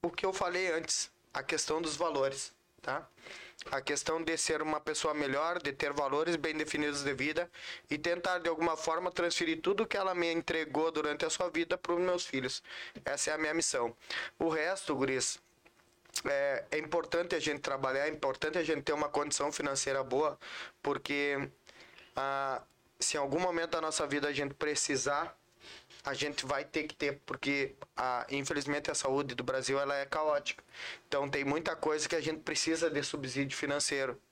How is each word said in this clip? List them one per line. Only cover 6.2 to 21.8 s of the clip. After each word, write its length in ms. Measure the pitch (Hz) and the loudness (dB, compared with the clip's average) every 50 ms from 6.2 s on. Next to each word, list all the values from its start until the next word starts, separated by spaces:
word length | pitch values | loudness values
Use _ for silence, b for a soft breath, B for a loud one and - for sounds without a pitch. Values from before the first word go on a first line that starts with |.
| 160 170 170 | 4 4 2
bem 200 | 160 143 160 156 | 2 0 -2 0
definidos 480 | 156 156 156 - 151 151 147 143 143 139 | -2 -2 0 0 0 0 0 0 0 -2
de 100 | 139 139 | -2 0
vida 360 | 131 135 147 156 160 175 175 B B B B B B B B | 0 0 0 0 0 -2 -2 B B B B B B B B
e 60 | 147 147 | -6 -2
tentar, 420 | 151 170 175 180 175 190 180 180 | 0 0 0 2 2 0 0 2
de 100 | 165 170 | 2 0
alguma 260 | 165 156 165 170 160 | 2 2 2 2 2
forma, 360 | 156 - - 160 165 180 180 | 2 0 0 0 2 0 -2
transferir 500 | 170 - 175 170 165 - 170 160 160 160 | 0 2 0 2 2 2 0 0 0 0
tudo 240 | - 185 202 196 226 | 2 0 2 2 2
que 100 | 220 - | 0 0
ela 200 | 202 196 190 185 | 0 2 2 2
me 160 | 180 170 170 | 2 2 2
entregou 600 | 165 165 160 - 170 160 160 151 131 147 160 165 | 2 0 0 0 0 0 -2 0 0 2 2 2
durante 320 | 160 151 147 151 147 147 - | 2 2 0 0 0 0 0
a 40 | 160 | -2
sua 180 | - - 185 175 | 0 0 -2 0
vida 280 | 151 160 170 165 - 180 | 2 0 2 2 0 -2
pros 220 | - - 170 175 | 0 0 2 2
meus 260 | 180 185 180 175 - | 4 2 2 0 0
filhos. 380 | - - 131 127 127 - - B B B B B B B B - | -2 -2 -2 -2 -2 -4 -6 B B B B B B B B -6
Essa 240 | - 139 135 - - | -4 -2 -2 0 -2
é 40 | 151 | 0
a 20 | 156 | 0
minha 160 | 156 151 156 | 0 0 0
missão. 420 | 165 160 - - 131 120 117 117 _ B B B B B B B _ | 0 0 0 0 0 0 0 -2 _ B B B B B B B _
O 100 | - 165 | 0 2
resto, 460 | 156 160 151 170 190 190 - - 151 | 2 2 2 0 0 -2 -2 -2 0
guris, 440 | 131 135 135 131 127 123 - - - _ _ _ _ _ - _ _ _ _ _ _ _ - - - - | 2 2 2 2 2 0 -2 -4 -6 _ _ _ _ _ -20 _ _ _ _ _ _ _ -10 -10 -6 -2
é, 400 | - 143 139 139 143 135 120 - - | 0 0 2 2 2 2 0 -2 -2
é 80 | - 156 | -2 -2
importante 560 | 156 151 165 170 160 - - 170 175 175 180 | -2 0 0 0 0 2 0 0 0 2 0
a 40 | 160 | 0
gente 200 | 139 151 147 139 | 2 0 -2 0
trabalhar, 480 | 139 - 139 135 135 131 131 135 143 156 | -2 -2 -2 0 0 0 2 2 0 0
é 20 | |
importante 480 | 156 151 - 139 131 - - 156 156 180 | -2 0 -2 -2 0 0 -2 0 0 0
a 60 | 160 | 2
gente 180 | 151 160 147 | 2 0 0
ter 120 | 135 - 151 | 0 0 0
uma 160 | 151 151 147 | 0 0 0
condição 420 | - 143 147 147 139 - 143 147 | 0 0 0 0 0 0 -2 -2
financeira 520 | 147 - 156 143 139 135 - 143 135 135 131 | -2 -2 -2 -2 0 0 0 0 0 0 0
boa, 360 | - 123 135 156 151 139 - B B B B B B B _ | 2 2 4 4 2 0 -2 B B B B B B B _
porque, 680 | _ 143 143 143 - - 143 143 143 143 143 139 143 143 - _ _ B B B | _ 0 0 0 0 -2 0 2 2 2 2 0 -2 -4 -10 _ _ B B B